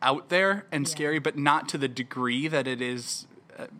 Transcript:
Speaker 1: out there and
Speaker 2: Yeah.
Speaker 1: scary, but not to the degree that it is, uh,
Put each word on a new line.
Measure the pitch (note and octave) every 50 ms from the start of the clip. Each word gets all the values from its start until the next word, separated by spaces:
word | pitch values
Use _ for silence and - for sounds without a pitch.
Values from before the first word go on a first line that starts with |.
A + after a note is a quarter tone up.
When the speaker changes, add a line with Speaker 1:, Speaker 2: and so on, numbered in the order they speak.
| -
Speaker 1:
out | C3 C#3 D3+ - -
there | F3 F3+ F#3+ G3 G3 G3+ - - -
and | D3+ C#3+
Speaker 2:
Yeah. | C3+
Speaker 1:
scary, | - - D3+ D3 D#3 D#3
but | C#3 D#3 - D3
not | C#3+ D3 D3 D#3 - -
to | - D3
the | C#3 C3
degree | A#2+ B2+ B2 - - B2+ B2+ B2 A#2+ C3 D3 D#3
that | D#3 C#3+ B2+
it | C3 B2+ A#2+ B2+
is, | B2 B2 B2 A#2+ - - - - - - - _ - - -
uh, | - - - -